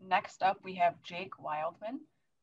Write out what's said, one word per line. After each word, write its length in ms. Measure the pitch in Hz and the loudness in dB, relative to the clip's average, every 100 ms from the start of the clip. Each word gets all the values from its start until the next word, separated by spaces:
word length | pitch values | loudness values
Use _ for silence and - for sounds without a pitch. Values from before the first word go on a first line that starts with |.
| 185 | 0
next 360 | 185 - - | 0 0 0
up, 160 | 185 202 | 2 2
we 120 | 185 185 | -2 2
have 260 | 175 170 | 4 2
Jake 400 | - 175 190 - | -8 -8 -8 -8
Wildman. 580 | 151 151 160 170 214 269 - _ _ _ | -6 -2 -4 -4 -8 -10 -12 _ _ _